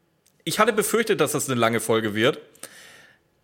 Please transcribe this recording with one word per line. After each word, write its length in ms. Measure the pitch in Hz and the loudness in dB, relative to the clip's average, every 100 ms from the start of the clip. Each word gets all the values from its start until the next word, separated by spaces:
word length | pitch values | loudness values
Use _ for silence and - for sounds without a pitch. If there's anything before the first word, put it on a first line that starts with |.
| _ _ _ _ - | _ _ _ _ -4
ich 140 | - | 0
hatte 140 | 220 | 2
befürchtet, 460 | 214 - 226 226 170 | 0 0 0 0 0
dass 100 | 147 | 0
das 160 | 143 127 | -2 -2
eine 100 | 123 | 0
lange 200 | 113 117 | 2 0
Folge 340 | - 113 110 104 | 0 0 0 0
wird. 240 | 120 - - _ - - - - - _ _ _ | 0 0 -8 _ -20 -20 -20 -20 -20 _ _ _